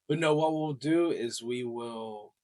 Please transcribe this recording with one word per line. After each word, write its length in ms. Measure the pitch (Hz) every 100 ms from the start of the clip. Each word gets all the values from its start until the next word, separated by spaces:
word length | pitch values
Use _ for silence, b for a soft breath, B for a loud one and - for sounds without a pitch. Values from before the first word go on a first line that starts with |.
| -
But 120 | 156
no, 160 | 160
what 180 | 151 160
we'll 200 | 156 156
do 380 | 135 151 165 170
is 300 | 131 117 -
we 220 | 117 123
will 680 | 120 117 117 113 113 107 107 _